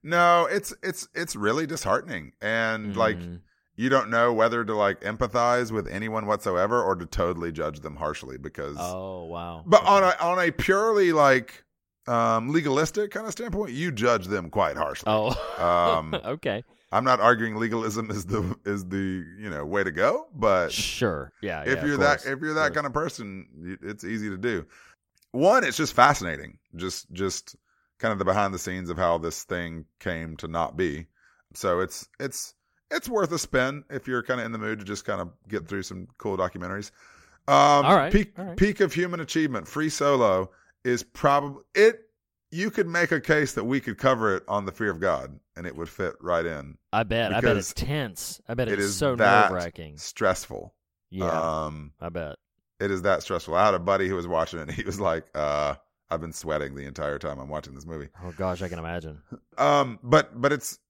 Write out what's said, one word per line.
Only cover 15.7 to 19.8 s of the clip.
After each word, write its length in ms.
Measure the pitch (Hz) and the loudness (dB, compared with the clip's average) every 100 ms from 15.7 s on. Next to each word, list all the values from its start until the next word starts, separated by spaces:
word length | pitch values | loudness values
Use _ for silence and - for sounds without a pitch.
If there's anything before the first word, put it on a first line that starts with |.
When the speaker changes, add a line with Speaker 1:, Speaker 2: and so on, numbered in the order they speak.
| 87 87 82 | 4 4 2
Speaker 1:
Um, 160 | 80 | 0
Speaker 2:
Okay. 480 | 82 - 147 - 104 - _ _ | -6 -6 -6 -4 -4 -8 _ _
Speaker 1:
I'm 120 | 202 | 0
not 140 | 131 123 | 4 6
arguing 360 | 110 120 113 107 | 6 6 2 -2
legalism 540 | 113 113 110 104 110 | 0 0 -2 -4 -4
is 120 | 104 | -6
the, 320 | 90 98 90 - | -2 -2 -2 -4
is 200 | 101 101 90 | -4 -4 -4
the, 360 | 95 95 95 80 92 | -4 -2 -4 -8 -12
you 120 | 107 | -8
know, 160 | 78 76 | -6 -2
way 160 | 101 | 0